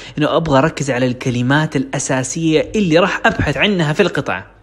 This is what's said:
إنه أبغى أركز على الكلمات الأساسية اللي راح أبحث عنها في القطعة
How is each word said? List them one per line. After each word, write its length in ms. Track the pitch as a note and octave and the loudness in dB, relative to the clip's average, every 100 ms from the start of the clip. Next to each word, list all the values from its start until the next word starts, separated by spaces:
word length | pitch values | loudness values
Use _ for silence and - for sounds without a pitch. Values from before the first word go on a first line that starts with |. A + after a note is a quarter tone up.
| - - | -10 -2
إنه 180 | C#3+ C#3+ | 0 0
أبغى 240 | D#3+ C3+ | 2 2
أركز 320 | D#3 - C3+ | 2 0 -4
على 140 | B2 B2+ | 0 -2
الكلمات 720 | B2 C3+ A#2+ B2 D3 D#3 C3+ | -2 -4 -2 0 2 0 -2
الأساسية 960 | C3 C#3 - C3+ B2+ E3 D#3+ D3+ - A3 | -4 -4 -2 -2 -4 -2 2 2 2 0
اللي 240 | F#3 D#3 | 2 4
راح 220 | F#3 - A3+ | 2 2 0
أبحث 320 | - - C3+ | 0 -2 0
عنها 360 | G3 F#3+ D3+ | 0 2 0
في 100 | D3+ | 2
القطعة 440 | F3 - - F#2+ - - | 0 0 -4 -6 -10 -20